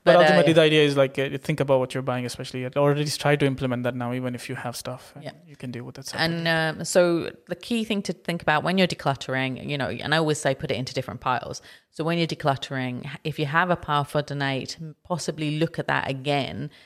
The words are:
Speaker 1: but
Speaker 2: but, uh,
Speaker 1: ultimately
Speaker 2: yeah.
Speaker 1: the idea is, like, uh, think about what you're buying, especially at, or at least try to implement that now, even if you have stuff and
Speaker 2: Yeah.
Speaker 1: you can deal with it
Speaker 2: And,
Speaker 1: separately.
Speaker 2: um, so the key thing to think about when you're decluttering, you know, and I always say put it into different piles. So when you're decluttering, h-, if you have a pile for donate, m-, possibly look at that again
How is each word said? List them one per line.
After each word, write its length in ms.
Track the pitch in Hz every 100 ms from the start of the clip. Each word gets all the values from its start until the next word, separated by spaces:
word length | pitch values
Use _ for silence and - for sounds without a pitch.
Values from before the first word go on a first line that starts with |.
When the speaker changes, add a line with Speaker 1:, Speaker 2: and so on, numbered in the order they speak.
Speaker 1:
but 80 | 170
Speaker 2:
but, 40 | 175
uh, 20 |
Speaker 1:
ultimately 300 | 156 151 165
Speaker 2:
yeah. 40 |
Speaker 1:
the 60 | 160
idea 200 | 156 156
is, 120 | 147 139
like, 220 | 135 135
uh, 200 | 135 143
think 220 | - 151
about 180 | 139 131
what 160 | 127
you're 80 | 131
buying, 240 | 131 123 123
especially 380 | - 131 127 127
at, 100 | 143
or 140 | 143
at 80 | 143
least 220 | 147 -
try 140 | 147 147
to 100 | 139
implement 360 | 131 131 123
that 100 | 123
now, 180 | 127 120
even 220 | 127 127
if 140 | 123 -
you 60 | 123
have 180 | 123 -
stuff 360 | 127 127 -
and 100 | -
Speaker 2:
Yeah. 60 | 156 - 170
Speaker 1:
you 100 | 143
can 140 | 127
deal 140 | 120
with 120 | 131 135
it 140 | -
Speaker 2:
And, 320 | - 165 170 165
Speaker 1:
separately. 340 | 165 160 156
Speaker 2:
um, 40 |
so 460 | 165 190 175 170 - - -
the 80 | 175
key 280 | - 233
thing 180 | 220 202
to 100 | 196
think 300 | 170 - 170
about 200 | - 151
when 140 | 147 190
you're 100 | 180
decluttering, 800 | - 143 135 - 131 131 127 131
you 100 | 143
know, 100 | 107
and 260 | 123 -
I 40 | 160
always 200 | 151 147
say 160 | 139
put 160 | 135 151
it 60 | 113
into 160 | 131
different 280 | 135 - 127
piles. 420 | 135 123 - - - - _
So 120 | -
when 140 | 156 170
you're 80 | 160
decluttering, 800 | 156 147 127 - 135 127 123 143
h-, 120 | 143
if 140 | 160 147
you 80 | 143
have 220 | 165 180
a 60 | 170
pile 280 | - 147
for 180 | 139 151
donate, 540 | 143 143 139 135 - -
m-, 160 | 160 -
possibly 560 | - 165 - 156 151 151
look 200 | 165 -
at 80 | 143
that 200 | 139 -
again 640 | 135 135 143 - 104 147 -